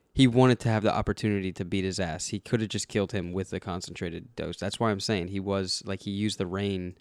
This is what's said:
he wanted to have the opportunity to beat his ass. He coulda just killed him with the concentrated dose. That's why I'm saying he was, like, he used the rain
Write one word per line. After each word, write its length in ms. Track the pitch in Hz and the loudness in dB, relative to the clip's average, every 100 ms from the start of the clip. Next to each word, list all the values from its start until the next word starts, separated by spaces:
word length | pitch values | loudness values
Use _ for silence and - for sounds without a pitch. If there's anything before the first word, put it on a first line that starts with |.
| _ | _
he 120 | - 131 | 4 6
wanted 320 | 120 127 120 | 8 6 6
to 80 | 117 | 4
have 120 | 110 | 4
the 100 | 101 | 4
opportunity 600 | 101 107 104 110 101 95 | 2 0 0 0 0 -2
to 100 | 85 | -4
beat 200 | 87 98 95 | -2 0 0
his 140 | 92 | 0
ass. 280 | 87 80 - | -2 -4 -6
He 120 | 104 | -8
coulda 280 | - 120 110 | -2 -2 0
just 200 | 101 - | -4 -2
killed 240 | 107 95 | 0 0
him 200 | 101 87 | -2 -4
with 200 | 92 95 | -4 -4
the 80 | 92 | -6
concentrated 760 | - 90 - 85 90 85 - - | -4 -6 -6 -8 -6 -6 -10 -8
dose. 220 | 78 85 | -8 -4
That's 220 | 87 - | -6 -2
why 100 | 113 | 0
I'm 80 | 98 | 0
saying 280 | - 104 90 | 0 0 -2
he 100 | 98 | -4
was, 440 | 98 98 95 - 104 | 0 0 0 -4 -6
like, 160 | 98 | -6
he 100 | 104 | -4
used 260 | 98 104 - | 0 0 0
the 80 | 92 | -2
rain 500 | 95 101 95 90 - | 0 0 -2 -4 -8